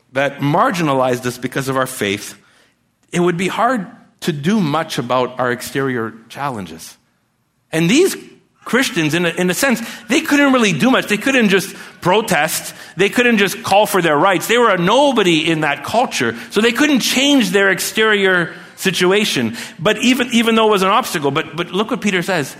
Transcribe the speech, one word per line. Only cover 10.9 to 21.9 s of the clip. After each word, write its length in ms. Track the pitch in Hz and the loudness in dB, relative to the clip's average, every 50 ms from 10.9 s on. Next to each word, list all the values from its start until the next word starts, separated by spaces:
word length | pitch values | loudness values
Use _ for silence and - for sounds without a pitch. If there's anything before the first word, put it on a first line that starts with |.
| 247 196 - - | 4 2 2 0
They 100 | 208 208 | -4 -2
couldn't 320 | - 269 269 254 226 190 | 0 0 2 2 2 4
just 260 | 190 190 175 - - - - - - - | 2 2 0 -2 -12 -16 -20 -20 -20 -4
protest. 720 | - 175 190 220 220 - 180 147 151 170 - - - - - - - - - 160 | 0 2 2 2 2 0 0 0 0 0 -2 -6 -8 -10 -16 -18 -20 -16 -2 0
They 120 | 196 196 | 0 2
couldn't 280 | - 247 247 240 233 196 | 2 2 2 4 4 4
just 260 | 202 175 - - - | 2 0 0 -6 -2
call 220 | - 190 202 214 | 2 2 2 2
for 160 | 196 - 185 | 4 2 2
their 160 | 170 160 147 143 | 2 4 2 4
rights. 300 | 175 196 185 160 - - | 4 4 2 2 0 0
They 100 | 226 247 | 2 2
were 140 | 240 220 | 4 4
a 60 | 190 175 | 2 2
nobody 720 | 175 190 226 269 294 285 240 226 196 175 165 151 156 170 | 2 2 2 4 4 2 2 2 2 4 2 2 2 0
in 120 | 165 156 | -2 0
that 220 | 156 143 143 143 - | 0 -2 -2 -4 -6
culture, 520 | - - 226 254 - - - 127 117 117 - - - | -4 -2 -2 -2 -2 -2 -2 -2 -2 -4 -6 -12 -4
so 120 | - 202 | -2 0
they 100 | 220 240 | 2 2
couldn't 300 | 233 254 302 302 285 226 | 2 2 2 2 2 2
change 500 | - - - 247 269 285 285 269 214 175 | 0 0 0 0 2 4 4 4 2 2
their 180 | 185 196 196 196 | 2 2 2 2
exterior 840 | 185 180 - - - 220 220 220 208 202 196 190 185 175 165 165 - - - - - | 2 0 -4 -6 -2 0 2 2 2 2 2 2 2 2 0 -2 -6 -18 -20 -20 -16
situation. 800 | - - 190 170 - 180 180 190 214 214 208 - 139 120 107 - - - - - - | -4 -4 -2 0 2 2 2 4 2 0 0 -2 -2 -2 -4 -6 -8 -14 -14 -14 -2
But 200 | 156 208 214 214 | 0 0 0 2
even, 300 | - 240 254 262 240 254 226 | 2 2 2 2 0 0 0
even 220 | 233 226 226 220 | 0 2 4 2
though 120 | 226 220 214 | 4 4 4
it 40 | |
was 100 | 214 190 | 2 2
an 80 | 190 190 | 2 2
obstacle, 400 | 208 240 - - - 165 143 139 | 2 0 0 -2 -6 -2 -2 -2
but, 260 | 135 160 156 - - | -2 -2 -4 -4 -6
but 120 | 165 170 - | -8 -8 -6
look 240 | 175 190 214 214 | -4 -4 -4 -2